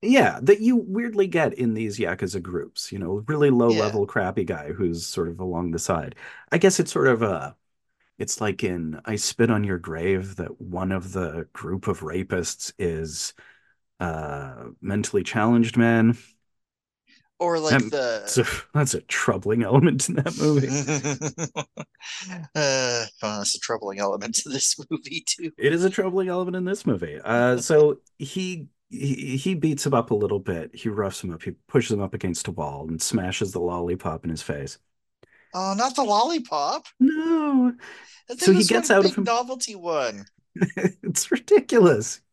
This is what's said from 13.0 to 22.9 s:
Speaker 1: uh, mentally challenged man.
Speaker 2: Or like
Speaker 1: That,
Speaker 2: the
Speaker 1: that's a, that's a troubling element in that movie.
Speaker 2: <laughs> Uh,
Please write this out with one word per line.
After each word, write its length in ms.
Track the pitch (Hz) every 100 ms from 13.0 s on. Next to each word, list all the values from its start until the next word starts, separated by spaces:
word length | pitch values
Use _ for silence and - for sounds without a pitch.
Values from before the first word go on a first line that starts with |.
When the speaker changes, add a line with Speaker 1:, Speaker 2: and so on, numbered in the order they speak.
| 80 73 - - - _ _ _ _ _
Speaker 1:
uh, 680 | 90 78 78 69 135 123 117 -
mentally 420 | 85 101 104 101
challenged 540 | 90 117 107 117 113 123
man. 400 | 117 117 113 117 - _ _ _ _ _ _ _ _ _ _ _
Speaker 2:
Or 200 | 175 170
like 140 | 156 135
Speaker 1:
That, 80 | 110
Speaker 2:
the 60 | 139 127 110
Speaker 1:
that's 160 | 104 -
a, 60 | 113 - -
that's 200 | 147 143 -
a 60 |
troubling 640 | - - - - 101 113
element 460 | 110 131 165 139 -
in 60 | 175
that 220 | 143 165
movie. 320 | 151 147 135
Speaker 2:
<laughs> 1120 | 139 135 147 143 131 151 - 160 - 143 - - _ - - 190 180 156 -
Uh, 500 | 147 135 127